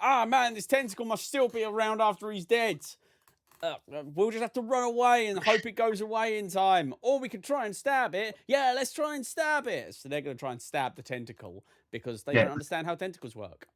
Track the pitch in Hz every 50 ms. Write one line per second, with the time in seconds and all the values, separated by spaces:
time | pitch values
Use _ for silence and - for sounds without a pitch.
0 | - 240 269 254 226 226 240 269 254 240 226 220 185 - - 269 269 233 190 -
1 | 240 226 220 196 - - - 277 262 247 - 233 220 220 208 220 220 214 220 214
2 | 220 214 202 - 202 214 214 202 175 - 233 233 233 220 185 143 - - - _
3 | _ _ _ _ _ _ _ _ _ _ _ _ - 170 151 - _ _ 139 147
4 | 147 139 147 156 196 226 220 226 233 226 _ 262 240 220 262 254 247 240 233 233
5 | 247 247 240 240 226 214 202 190 160 - 220 220 220 233 202 - 233 226 220 190
6 | 208 220 220 220 220 226 220 214 208 190 170 190 190 190 190 180 160 135 - -
7 | - 233 277 277 254 240 - 208 180 - 277 285 247 208 196 - - 277 277 269
8 | 254 220 156 185 214 220 208 - _ _ 247 277 277 254 247 254 269 247 - -
9 | 302 302 302 285 247 - - - 320 302 302 294 262 247 196 143 113 82 95 -
10 | - 139 139 147 139 143 135 127 - 135 127 131 - - - 151 135 127 - -
11 | 127 - 131 123 120 120 117 _ - 95 87 98 - _ _ _ _ _ - 117
12 | - 127 117 107 - - 143 - 110 - 139 151 147 - 185 165 165 165 170 165
13 | 185 190 175 - - 127 110 110 107 92 76 _ - _ _